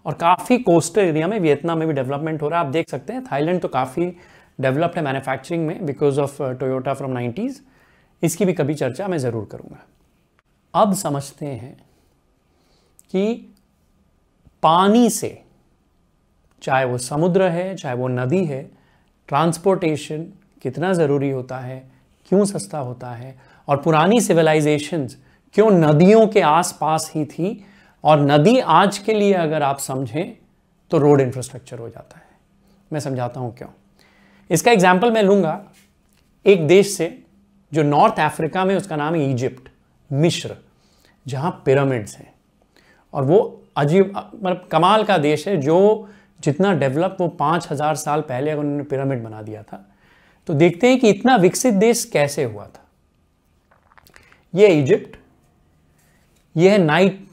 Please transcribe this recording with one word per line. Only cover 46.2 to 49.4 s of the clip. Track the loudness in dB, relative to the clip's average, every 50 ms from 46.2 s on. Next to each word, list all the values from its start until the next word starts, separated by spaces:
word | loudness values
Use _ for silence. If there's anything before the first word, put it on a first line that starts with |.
| _ _ _ _
जितना | -4 -2 0 0 0 0 0
डेवलप | 0 0 0 0 0 -2 -2 -2 -4
वो | -6 -4
पाँच | -4 -2 -2 -2 -2 -2 -4 -6
हज़ार | -6 -4 -2 -2 -4
साल | -4 -4 -4 -4 -4
पहले | -4 -6 -6 -6 -4 -4
अगर | -4 -4
उन्होंने | -4 -4 -4 -6
पिरामिड | -6 -6 -6 -4 -4 -4 -4 -6 -8
बना | -10 -14 -14